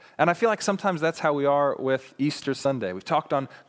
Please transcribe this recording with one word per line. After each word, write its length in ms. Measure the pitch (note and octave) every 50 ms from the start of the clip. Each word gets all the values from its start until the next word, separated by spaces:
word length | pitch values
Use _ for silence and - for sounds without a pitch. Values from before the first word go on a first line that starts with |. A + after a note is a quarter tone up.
| - - - -
And 120 | D#3 E3+
I 40 | F3
feel 140 | - A#3 A3+
like 140 | G#3+ -
sometimes 380 | - G#3 G3 F#3+ - G3 F3+ D3+
that's 200 | D#3+ E3 D#3+ -
how 120 | - D#3
we 140 | D3 C#3+ C#3
are 300 | C#3+ C#3+ C#3+ C#3+ C#3 - -
with 340 | C3 C3 C3 B2+ - - - -
Easter 360 | C#3 D3+ - - - C#3 C3
Sunday. 380 | - - C3+ C3+ B2 G#2 F#2
We've 120 | F#2 F#2+ -
talked 280 | - E3 D3+ - -
on 160 | D3+ C#3 C3+ - - - -